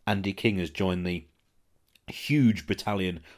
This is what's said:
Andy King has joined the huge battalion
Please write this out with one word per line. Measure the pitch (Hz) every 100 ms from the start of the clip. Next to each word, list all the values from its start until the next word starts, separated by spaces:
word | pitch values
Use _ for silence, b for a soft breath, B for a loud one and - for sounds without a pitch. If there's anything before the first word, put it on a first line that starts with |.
| -
Andy | 101 98
King | 95 117 98
has | 82
joined | - 92 90 90
the | 87 73 _ _ _ _ _ _ _ -
huge | - - 147 123 101 -
battalion | 98 - 101 92 85 -